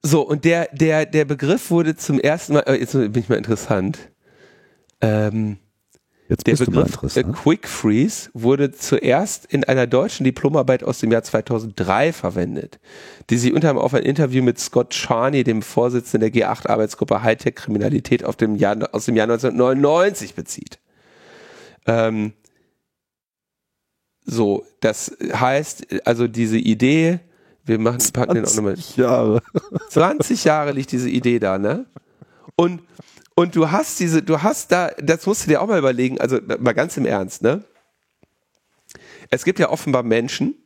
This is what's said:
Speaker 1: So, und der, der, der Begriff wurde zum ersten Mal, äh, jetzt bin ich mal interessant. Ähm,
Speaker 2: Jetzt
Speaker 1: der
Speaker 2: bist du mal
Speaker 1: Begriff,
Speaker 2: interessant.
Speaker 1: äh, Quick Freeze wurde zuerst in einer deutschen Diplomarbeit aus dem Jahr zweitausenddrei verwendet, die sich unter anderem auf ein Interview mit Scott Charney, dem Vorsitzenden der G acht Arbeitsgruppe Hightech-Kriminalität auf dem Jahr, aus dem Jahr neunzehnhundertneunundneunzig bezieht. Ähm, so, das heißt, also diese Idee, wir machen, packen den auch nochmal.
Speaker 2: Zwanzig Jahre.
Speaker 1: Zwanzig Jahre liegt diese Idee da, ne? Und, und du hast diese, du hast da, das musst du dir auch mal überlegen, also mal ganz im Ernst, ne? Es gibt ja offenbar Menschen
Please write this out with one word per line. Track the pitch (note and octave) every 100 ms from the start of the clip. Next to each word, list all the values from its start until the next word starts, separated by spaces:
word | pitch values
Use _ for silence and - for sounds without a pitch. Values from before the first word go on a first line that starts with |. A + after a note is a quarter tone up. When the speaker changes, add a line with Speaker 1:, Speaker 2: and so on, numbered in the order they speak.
Speaker 1:
So, | D#3 D3+
und | C#3 D3 E3
der, | E3+ E3
der, | C#3 D#3+ D#3 D3+
der | D#3 C#3+
Begriff | C#3+ C#3 A#3 -
wurde | E3+ D#3+ D#3
zum | - C#3
ersten | C#3 E3 -
Mal, | D3
äh, | - C3+
jetzt | B2+
bin | C#3 A2 A#2
ich | G#2+
mal | A2
interessant. | A2 G#2+ - G2+ F#2 - - _ _ _ _ _ _ _ _ _
Ähm, | A2+ G#2+ G#2+ A2 G#2+ G2+ _ _ _ _ _ _ _
Speaker 2:
Jetzt | - -
Speaker 1:
der |
Speaker 2:
bist | D3 B2
du |
mal | C3+
Speaker 1:
Begriff, | - - - -
Speaker 2:
interessant. | E2+ -
Speaker 1:
äh, |
Quick | - E3 -
Freeze | - A2 G#2+ F#3 - -
wurde | A#2+ A#2 C#3 C#3+
zuerst | - - - C3 C3 G3 - -
in | C#3
einer | - C3 A#2+
deutschen | B2+ F#3+ -
Diplomarbeit | C3 B2+ C#3 D3+ C3 B2+
aus | - B2
dem | A2+
Jahr | A2+
zweitausenddrei | - A2+ - A#2 A2 - F#2 G2+ D3+
verwendet, | D#3+ G2 F2 E2+ - - - _ - - - -
die | A#2
sich | B2
unter | A#2+ D#3
anderem | C3 B2+
auf |
ein | C3+
Interview | - C#3 C#3+ B2+
mit | B2+ A#2+
Scott | - B2+ A#2
Charney, | - - A#2 C3 C#3+
dem | A#2+ A2
Vorsitzenden | - - A#2+ B2 - B2
der | A2
G | G#2+
acht | G#2 A2+ -
Arbeitsgruppe | A2 G#2+ - - G#2
Hightech-Kriminalität | A2+ A#2 - - - G#2 G#2+ - - C3
auf | - -
dem | A2 G#2
Jahr, | G2+ G#2+ G#2+
aus | G#2+ -
dem | A2+
Jahr | A2
neunzehnhundertneunundneunzig | A#2 B2+ A#2+ B2 C3 C#3+ D#3+ G3 G3 G2+ -
bezieht. | E2 - - - _ _ _ _ - - - - - _ -
Ähm, | A#2 A2+ A2 G#2+ - _ _ _ _ _ _ _ _ _ _ _ _ _ _ _ _ _ _ -
so, | A#2 G#2 G2 - _
das | A2+ A2 - - -
heißt, | - B2+ C#3 D3+ - - - -
also | A#2 A#2+
diese | A2+ A2+ A2
Idee, | - A2 C3 D#3 E3 F3 _ _ _ _
wir | - A2
machen, | A2 B2 -
packen | B2 A#2 A2+
den | G#2
auch | -
nochmal. | G#2 F#2+
Speaker 2:
Zwanzig | - -
Jahre. | B2 B2 A2+ A2 - - G#4 F#3 -
Speaker 1:
Zwanzig | - F3 D4+ - A#3+
Jahre | - D3+ D3
liegt | C#3 C3
diese | B2 B2
Idee | B2 A#2+ A#2+
da, | G#2 F#2+
ne? | G2+ E3+ C4 - _ _ - _ - -
Und, | F3 F3 _ - - - _ -
und | F3 E3
du | D#3
hast | F#3+ G#3 -
diese, | F3 D#3+
du | D3+ D#3
hast | G3 D4 -
da, | F3+ E3+ -
das | C#3+ E3 -
musst | - -
du |
dir | D3
auch | G3+
mal | F#3+
überlegen, | C3+ B2 B2+ C3
also | B2+ B2+ - A2
mal | B2
ganz | A2+ E3 -
im | A#2+
Ernst, | G2+ F#2+ -
ne? | A2+ E3+ - _ _ _ _ _ _ _ _ _ _ _ _ - - - -
Es | C3
gibt | - F#3+
ja | D#3+
offenbar | D#3 - B2+
Menschen | A#2+ A2+ A#2+ - - D4